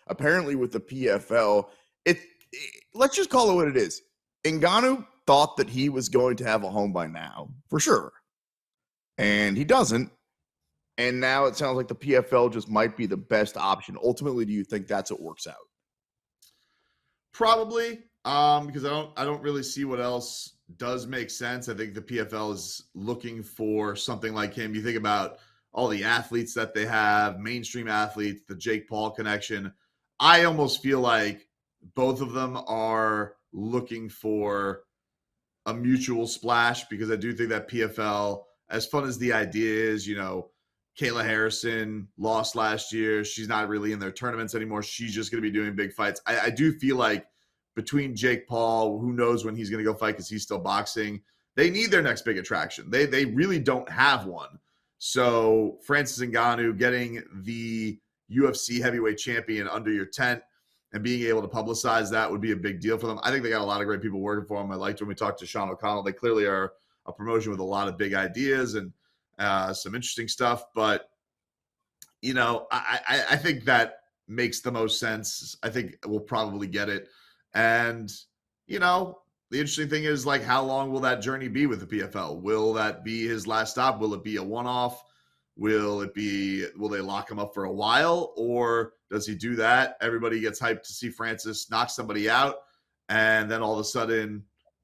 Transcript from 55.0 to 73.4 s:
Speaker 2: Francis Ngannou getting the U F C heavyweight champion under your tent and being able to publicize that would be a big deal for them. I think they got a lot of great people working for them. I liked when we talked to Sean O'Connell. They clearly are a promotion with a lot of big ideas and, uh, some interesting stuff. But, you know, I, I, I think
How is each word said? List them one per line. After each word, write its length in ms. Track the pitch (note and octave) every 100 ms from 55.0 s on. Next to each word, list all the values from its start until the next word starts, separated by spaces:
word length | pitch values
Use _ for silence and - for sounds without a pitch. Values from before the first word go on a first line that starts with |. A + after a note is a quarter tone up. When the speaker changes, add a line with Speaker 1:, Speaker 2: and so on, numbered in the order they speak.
| - B2+ B2 A#2 A2 A2 G#2+ -
Speaker 2:
Francis 380 | - D3 C#3 -
Ngannou 580 | B2 A#2 A#2+ A#2+ A#2 G2
getting 420 | B2 B2 A#2+ A#2 - F#2+
the 560 | F#2+ A#2 A#2 A2+ A2 G#2+ _ _ -
U 200 | A#2+ C#3
F 60 |
C 240 | - - A#2+
heavyweight 400 | B2 A#2 A2 G#2+
champion 480 | - A#2 A2+ G#2+ G2
under 240 | G#2 G#2+
your 160 | G#2 F#2+
tent 340 | - B2 A#2 - _ _ _ _
and 100 | G#2+
being 240 | A2+ B2 A#2
able 160 | A2
to 60 | G2+
publicize 640 | A2+ A2 A#2 B2+ A2+ G#2
that 180 | A2 G#2
would 100 | G2+
be 120 | A2
a 40 | F#2+
big 240 | G2+ F#2
deal 160 | G#2 A2
for 120 | A2+
them. 100 | G#2+
I 80 | -
think 100 | C3+
they 80 | A#2
got 120 | A2
a 20 |
lot 160 | G2+ G2+
of 80 | G#2
great 120 | G2
people 200 | G#2+ F#2+
working 260 | G2+ G#2 G2+
for 160 | G#2
them. 80 | G2
I 60 | F#2+
liked 240 | G2 G#2
when 80 | G#2
we 80 | F#2+
talked 240 | G#2 G2+
to 60 | F2+
Sean 220 | A2 G2
O'Connell. 360 | F#2 G#2 G#2
They 80 | G2
clearly 340 | F#2+ A#2+ A2 G2+
are 280 | F#2+ F#2+ - _ _ -
a 60 |
promotion 380 | - G#2+ A2+ G#2+
with 80 | F#2+
a 60 |
lot 240 | F#2+ G2 G2
of 100 | F2
big 160 | G2+
ideas 600 | G2 F#2+ A2 C3+ C3 B2
and, 180 | G#2 F#2+ - _ _ _ -
uh, 360 | G2+ G2 F#2
some 240 | F#2 G2 A#2+
interesting 320 | A#2+ - A2+
stuff. 380 | - B2 A#2+ - A2+
But, 340 | G#2+ G2 - _ _ _ _ _ _ _ _ _ - _
you 120 | A#2+
know, 340 | B2+ A#2 A#2 -
I, 300 | B2 - B2 -
I, 160 | C3+ F2+
I 60 |
think 280 | C#3